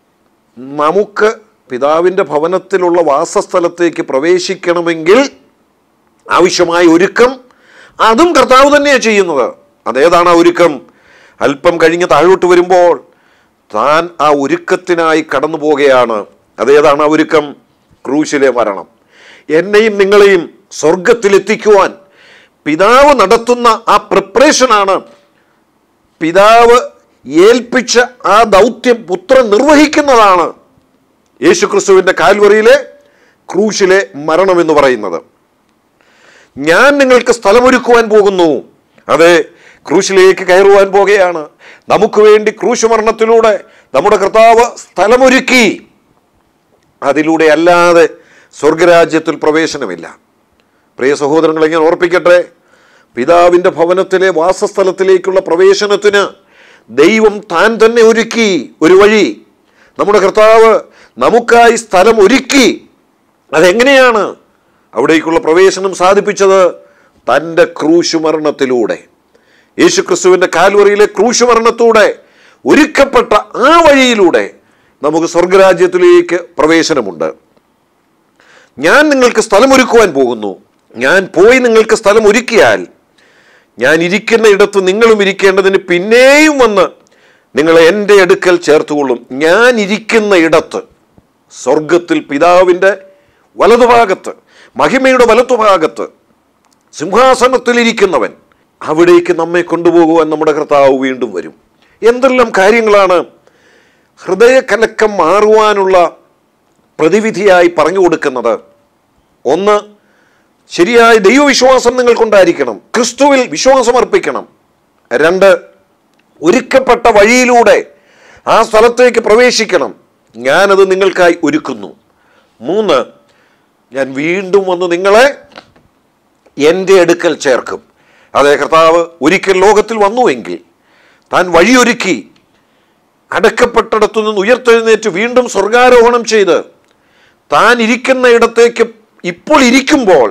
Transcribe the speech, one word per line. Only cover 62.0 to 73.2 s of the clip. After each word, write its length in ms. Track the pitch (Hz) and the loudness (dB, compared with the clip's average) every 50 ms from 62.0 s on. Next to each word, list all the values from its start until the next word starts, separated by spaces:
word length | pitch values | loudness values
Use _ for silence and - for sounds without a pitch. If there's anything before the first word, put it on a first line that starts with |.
| 196 226 226 220 190 | 2 2 2 2 2
ഒരുക്കി. 420 | 196 262 247 - - 277 277 233 165 - - - _ _ _ _ _ _ _ _ _ _ _ _ _ 139 | 2 2 0 -2 -2 -2 0 0 0 -2 -6 -10 _ _ _ _ _ _ _ _ _ _ _ _ _ -2
അതെങ്ങനെയാണ് 640 | 160 180 175 180 233 247 277 277 262 254 247 226 208 180 123 - - _ _ _ _ _ _ _ _ _ _ - | 0 2 2 2 0 0 2 2 2 2 2 0 -2 -4 -6 -8 -14 _ _ _ _ _ _ _ _ _ _ -6
അവിടേക്കുള്ള 420 | 113 135 151 165 156 151 156 165 160 - | -4 -2 0 0 -2 -2 -2 -4 -2 -2
പ്രവേശനം 460 | 156 160 180 190 190 180 185 196 190 170 156 | 0 0 2 2 2 0 -2 -6 -8 -4 -2
സാധിപ്പിച്ചത്? 640 | 175 190 202 202 175 202 185 190 196 190 190 190 180 165 - - - _ _ _ _ _ _ _ _ - | 0 0 0 0 -2 -4 -4 -2 0 2 2 2 2 0 -2 -6 -16 _ _ _ _ _ _ _ _ -4
തൻ്റെ 340 | 123 147 156 170 165 170 165 165 - - | -4 -2 -4 -4 -2 -2 -2 -2 -4 -4
ക്രൂശ് 400 | 147 156 165 175 160 - 170 160 156 | -2 0 0 0 0 -2 -4 -4 -2
മരണത്തിലൂടെ. 760 | 156 156 156 156 147 - - 139 127 127 120 107 90 85 - - _ _ _ _ _ _ _ _ _ _ _ _ _ _ - | -4 -4 -4 -4 -6 -4 -4 -4 -2 -2 -2 -2 -4 -6 -10 -14 _ _ _ _ _ _ _ _ _ _ _ _ _ _ 0
യേശുക്രിസ്തുവിൻ്റെ 680 | 151 180 - 196 175 - 180 - - 185 185 180 180 175 - | 0 0 0 -2 -4 -4 -4 -2 0 0 0 2 0 -2 0
കാൽവറിയിലെ 500 | 165 180 202 196 208 202 202 208 202 208 202 - | 0 0 2 2 2 2 2 2 2 0 0 0
ക്രൂശ് 280 | - 202 247 233 - 240 247 | -2 -2 -2 0 0 0 0
മരണത്തോടെ 580 | 226 226 226 233 233 226 233 226 220 220 196 143 - - _ _ _ _ _ _ _ _ - | 0 0 0 -2 0 0 0 2 2 2 2 0 -2 -6 _ _ _ _ _ _ _ _ -4
ഒരുക്കപ്പെട്ട 680 | 131 165 277 302 311 - 269 277 226 233 254 | 0 2 2 2 0 0 0 0 0 0 -2